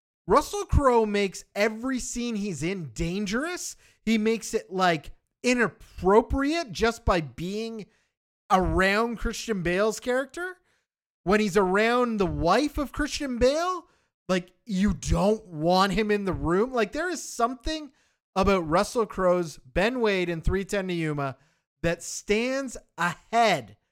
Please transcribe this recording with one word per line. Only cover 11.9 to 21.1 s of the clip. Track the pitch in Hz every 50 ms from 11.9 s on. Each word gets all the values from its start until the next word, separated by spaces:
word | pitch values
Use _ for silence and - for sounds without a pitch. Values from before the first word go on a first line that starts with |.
| 240 247 247 240 226
the | 208 196
wife | 170 151 147 147 165 190 240 294 285 -
of | 302 294 240
Christian | - - 294 277 - - 294 269 247 226
Bale, | 247 254 285 320 339 359 330 330 302 _ _ _ _ _ _ _ _ -
like, | 185 185 180 - _ _ _
you | - 202 185 202 208 196
don't | - - - 170 170 180 202 220 214 -
want | 180 170 147 156 170 180 185 190 196 180
him | 208 220 208
in | 208 208 202
the | 190 160
room. | 143 143 156 170 190 220 262 262
Like, | 240 220 -
there | - 294 330 370
is | 339 - -
something | - - - 233 240 262 254 - 320 311 311 302 269 _ _ _ _ _ _ _ _ -
about | 190 196 196 196 190 170 151
Russell | 156 180 208 - - 247 220
Crowe's | - - - 190 180 175 180 175 156 - -
Ben | - 127 - 165 185 226 262 254
Wade | 233 214 196 185 180 170
in | 175 165
three | 156 - 180 190 196
ten | - - 202 190 185
to | 175
Yuma | 170 165 156